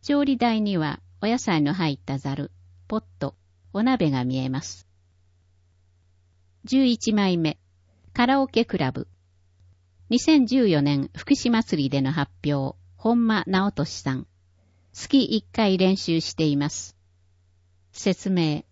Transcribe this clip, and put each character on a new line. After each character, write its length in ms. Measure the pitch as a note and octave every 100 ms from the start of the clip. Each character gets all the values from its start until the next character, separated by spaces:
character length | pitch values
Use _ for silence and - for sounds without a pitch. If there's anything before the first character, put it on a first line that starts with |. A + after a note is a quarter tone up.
調 220 | - C#4+
理 140 | C#4+ C4
台 240 | A#3+ A3
に 160 | G#3 F#3
は 240 | D#3 - - -
お 60 | G#3
野 120 | A#3+
菜 220 | - E3
の 120 | D3
入 200 | F#3 E3
っ 40 | C#3
た 200 | - C#3
ざ 140 | C#3
る、 180 | C#3 C#3+ - - - -
ポ 100 | G#3+
ッ 60 | - -
ト、 160 | C#3 - _ _ _
お 100 | G3
鍋 280 | A#3 C4 D#3+
が 120 | C3+
見 140 | B2 C3
え 100 | C3
ま 140 | C3
す。 260 | - - _ _ _ _ _ _ _ _ _ _ _ _ _ _ _ _ _ _ G#3+
十 180 | C4
一 300 | C4 A#3 -
枚 240 | G#3+ G3 F3
目、 200 | D#3+ C#3 _ _ _ _ -
カ 140 | - A#3+
ラ 160 | C4+
オ 60 | C4+
ケ 180 | - A#3
ク 120 | F#3+
ラ 140 | C3
ブ。 160 | B2+ - _ _ _ _ _ - _ _ _ -
二 100 | A#3
千 260 | - D#4 A#3
十 220 | C4 A3+
四 140 | D#3
年 280 | C#3+ C#3+ C3+ -
福 180 | -
祉 160 | C#4+ A#3+
祭 340 | A3+ A3+ E3
り 60 | C#3
で 120 | C#3
の 100 | C3
発 180 | C3+ C#3 - D3
表、 320 | C#3+ C3+ - - -
本 300 | A3 A#3+ A3+
間 180 | G#3+ -
直 240 | F#3+ G3+
俊 300 | - D3+ -
さ 140 | - C3
ん。 120 | - _ _ _ _ _ _
月 320 | - - C#4
一 220 | A#3 G#3+ -
回 240 | - G#3+ F#3
練 180 | F#3+ F#3+
習 240 | - E3
し 140 | -
て 100 | -
い 140 | D#3 C#3+
ま 120 | C#3+
す。 280 | - - _ _ _ _ _ _ _ _ _ _
説 360 | - G3+ F#3 G3
明。 340 | F#3 D#3+ D3 -